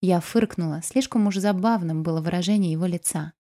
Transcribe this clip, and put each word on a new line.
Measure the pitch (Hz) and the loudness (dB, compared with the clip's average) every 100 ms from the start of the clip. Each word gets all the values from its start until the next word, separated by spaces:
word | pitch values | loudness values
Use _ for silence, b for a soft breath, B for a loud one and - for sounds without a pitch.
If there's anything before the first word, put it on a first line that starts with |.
Я | 185 175 | 2 2
фыркнула, | 165 226 220 - 165 151 | 2 0 0 -2 -4 -4
слишком | - 254 262 240 202 | -2 -2 0 2 2
уж | 190 | 2
забавным | 196 190 208 226 170 160 | 0 2 2 0 0 -2
было | 160 165 | 0 0
выражение | 160 175 180 214 185 | 0 -2 2 2 2
его | 160 180 | 0 -2
лица. | 175 - 170 151 - | -2 -4 -4 -6 -12